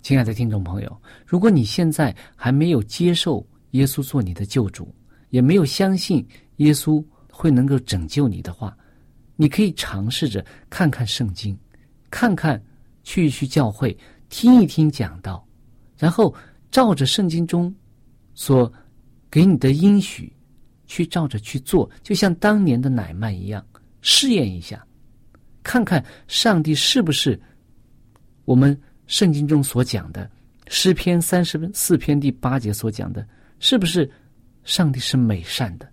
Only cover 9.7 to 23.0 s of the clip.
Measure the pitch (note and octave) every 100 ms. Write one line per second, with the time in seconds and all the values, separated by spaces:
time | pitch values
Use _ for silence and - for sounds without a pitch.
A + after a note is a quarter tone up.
9.7 | D3 - G2 G#2 - D3 G2 - - -
10.7 | - E3+ - A2+ - A#2 F2 G#2 F#2+ _
11.7 | _ _ _ _ - A#3+ F#3 D#3 G#2+ -
12.7 | - - _ - - D#3+ C3 C3+ - A#2+
13.7 | G#2 B2+ F#2 - _ - - A#3 B3+ E3+
14.7 | - D#3 C#3+ F#2+ E2+ F#2+ F2+ _ _ _
15.7 | - - _ D#3+ E3+ F#3+ - - _ _
16.7 | - A#3+ D#3 C3+ - F#3 E3 E3 F3 F3
17.7 | G3 _ _ _ _ _ - - C3 A#2+
18.7 | - - _ _ _ _ D3+ F#3+ D#3+ C3
19.7 | C#3+ F#3+ G3+ F#3+ - - _ _ _ -
20.7 | _ _ - E3 F3+ D3+ G#2+ G#2+ C3 -
21.7 | F3+ A2+ - - F#3+ G3 E3 G#3 G#3+ F3+
22.7 | A#2+ C3+ B2